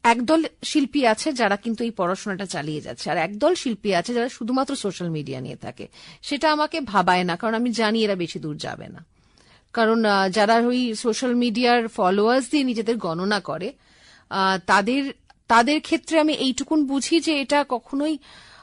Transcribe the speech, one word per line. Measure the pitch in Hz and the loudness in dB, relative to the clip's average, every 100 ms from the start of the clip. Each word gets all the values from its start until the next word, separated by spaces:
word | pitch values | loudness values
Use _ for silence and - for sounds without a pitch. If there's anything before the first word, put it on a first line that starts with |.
একদল | - 233 240 320 311 - | 2 2 4 2 2 -6
শিল্পী | - 302 277 294 240 | -4 0 0 2 2
আছে | 220 311 | 2 -2
যারা | 254 214 202 | 0 0 0
কিন্তু | 233 220 | -4 -4
এই | 233 | -4
পড়াশোনাটা | 208 175 185 214 185 190 | -2 -2 -2 -4 -6 -6
চালিয়ে | 175 147 151 | -6 -6 -6
যাচ্ছে, | - 123 - | -8 -10 -4
আর | 165 | -2
একদল | 165 208 294 359 | -2 0 0 0
শিল্পী | 269 220 208 | -2 -4 -2
আছে | 180 175 | -2 0
যারা | 240 240 | -2 -4
শুধুমাত্র | - 226 254 269 277 | -4 -4 -2 -2 -4
সোশ্যাল | 202 - 175 | -6 -6 -6
মিডিয়া | 156 143 131 | -6 -6 -8
নিয়ে | 131 - | -10 -12
থাকে। | - - - - - - | -12 -12 -14 -18 -20 -16
সেটা | - 285 311 | -6 0 2
আমাকে | 302 302 330 | 2 0 -4
ভাবায় | 247 196 180 180 | -2 0 4 2
না, | 180 170 | 2 -2
কারণ | 226 | -2
আমি | 226 247 | -2 -2
জানি | 226 220 226 | 0 0 2
এরা | 214 196 | 0 0
বেশি | 170 175 | -4 -6
দূর | 156 151 | -8 -8
যাবে | - - - | -10 -10 -14
না। | - 170 _ _ _ _ _ _ | -18 -20 _ _ _ _ _ _
কারণ, | - 220 226 220 | 0 2 4 4
আহ, | 196 190 | 2 2
যারা | 185 208 226 | 2 4 4
ওই | 240 247 247 214 | 2 0 -2 -2
সোশ্যাল | 247 220 254 240 | -2 -2 0 0
মিডিয়ার | 240 208 247 240 226 | 0 2 2 2 0
ফলোয়ার্স | - 185 196 214 254 247 | 0 2 4 4 2 2
দিয়ে | 302 | 0
নিজেদের | 262 226 214 240 | 0 -2 -2 -2
গণনা | 190 165 190 208 | -2 -4 -2 -2
করে, | 175 151 190 - _ _ _ - - | -4 -8 -8 -12 _ _ _ -20 -8
আহ, | 196 190 190 - | 0 0 0 2
তাদের, | 196 202 262 277 - _ _ - | 2 4 0 -2 -8 _ _ 2
তাদের | 233 240 302 | 4 6 2
ক্ষেত্রে | - 330 - 320 | 0 -2 0 2
আমি | 311 | 2
এইটুকুন | 302 262 247 269 320 277 | 2 -2 -2 0 0 2
বুঝি | 277 - 330 | -2 0 0
যে | 302 294 | 2 -2
এটা | 269 294 285 | 0 0 0
কখনোই, | 247 - 277 294 302 - - - - | -4 -4 -4 -2 -4 -8 -20 -20 -20